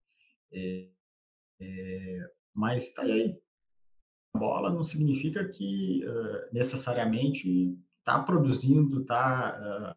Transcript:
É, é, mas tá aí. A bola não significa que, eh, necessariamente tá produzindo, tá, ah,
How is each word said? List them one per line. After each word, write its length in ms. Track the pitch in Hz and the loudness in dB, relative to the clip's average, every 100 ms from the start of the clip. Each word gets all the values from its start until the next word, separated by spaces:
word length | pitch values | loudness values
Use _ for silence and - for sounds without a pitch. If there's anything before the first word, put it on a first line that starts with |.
| _ _ _ _ _ | _ _ _ _ _
É, 360 | 92 92 92 92 _ _ _ _ _ _ - | -10 -8 -8 -12 _ _ _ _ _ _ -18
é, 580 | 95 95 92 95 92 90 87 _ _ | -14 -12 -10 -10 -10 -10 -12 _ _
mas 380 | 104 110 123 - | -4 -2 -2 -4
tá 120 | - | -4
aí. 340 | - 110 180 - _ _ _ _ _ _ _ _ _ 214 | 0 0 0 -4 _ _ _ _ _ _ _ _ _ -4
A 40 | |
bola 320 | 214 - 202 | -2 0 0
não 120 | 170 | 0
significa 640 | 156 151 151 135 156 202 190 | -2 0 2 2 -2 -4 -6
que, 560 | - 196 196 190 - | -6 -4 -2 -2 -2
eh, 460 | - 113 110 - - | -2 -4 -4 -6 -4
necessariamente 1300 | 117 123 131 127 120 110 113 143 135 92 90 90 90 - _ | -2 0 -2 -2 0 2 2 2 0 2 2 2 -2 -12 _
tá 160 | - 135 | 0 0
produzindo, 840 | 175 175 139 - 131 151 139 135 127 | 4 4 4 4 6 6 6 2 0
tá, 440 | 120 131 127 110 | 2 2 2 -2
ah, 460 | 104 104 104 104 | -4 -6 -6 -8